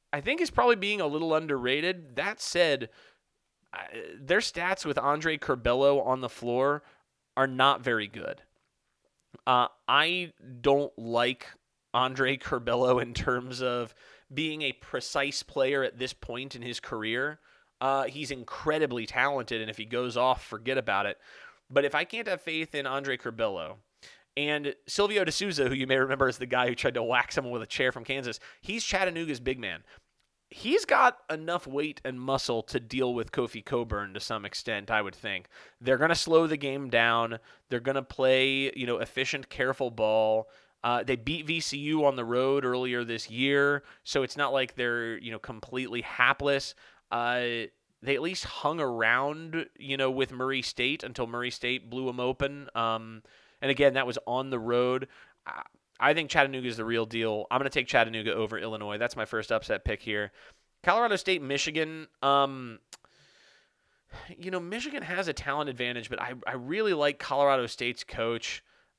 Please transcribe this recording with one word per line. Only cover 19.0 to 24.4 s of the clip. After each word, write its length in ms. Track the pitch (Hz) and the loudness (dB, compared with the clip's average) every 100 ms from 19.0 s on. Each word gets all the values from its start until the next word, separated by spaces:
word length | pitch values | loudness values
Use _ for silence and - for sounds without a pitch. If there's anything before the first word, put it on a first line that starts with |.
| 113 | -2
talented, 540 | 123 139 139 117 117 | 0 2 0 -2 -4
and 100 | 110 | -6
if 60 | 107 | -8
he 80 | |
goes 320 | 110 120 127 120 | -6 -4 -2 2
off, 280 | 127 123 | 2 2
forget 340 | - 107 117 131 | -2 -8 -2 -2
about 280 | 113 98 101 | 0 0 0
it. 120 | - - - - - - | -4 -14 -20 -20 -20 -2
But 140 | 139 | 2
if 100 | 143 | 2
I 100 | 151 | 0
can't 240 | 175 226 214 | -2 -6 -6
have 140 | 175 | -6
faith 320 | 165 160 160 | -4 -4 -4
in 120 | 147 135 | -4 -4
Andre 300 | 139 139 127 | -4 -2 -4
Curbelo, 600 | 120 113 110 92 80 - _ _ - - _ | -4 -2 -2 -2 -8 -12 _ _ -20 -20 _
and 380 | 143 | -4